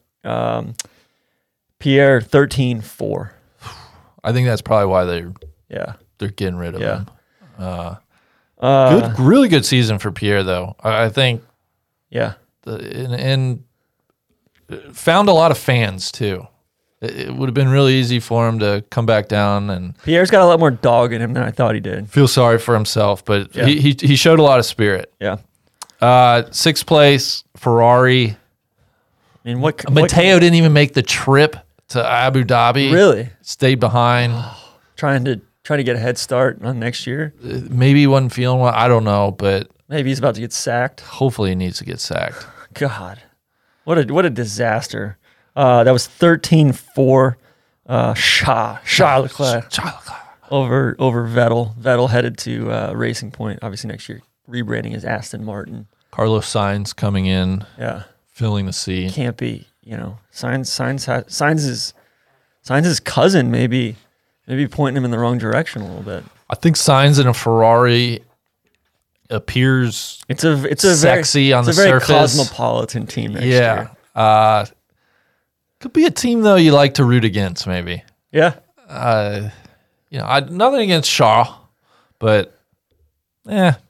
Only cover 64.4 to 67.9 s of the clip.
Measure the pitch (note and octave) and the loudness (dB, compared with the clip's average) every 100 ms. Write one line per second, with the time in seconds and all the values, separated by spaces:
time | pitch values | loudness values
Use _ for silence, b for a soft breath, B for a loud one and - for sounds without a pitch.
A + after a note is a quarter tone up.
64.4 | - C3 C#3+ - C#3 C3+ B2+ A#2 A#2+ A#2+ | -8 -6 -4 -4 -4 -2 -4 -2 -2 -2
65.4 | A2 A#2 E3 A#2 G2 F2+ G2 F#2+ - _ | -2 -4 -4 -10 -12 -12 -12 -14 -16 _
66.4 | - - E3+ D#3+ - C3+ C#3+ C#3+ B2+ A#2+ | -14 -2 0 0 2 4 4 4 2 0
67.4 | A#2 A2+ A2+ A#2 B2 | 0 2 4 4 4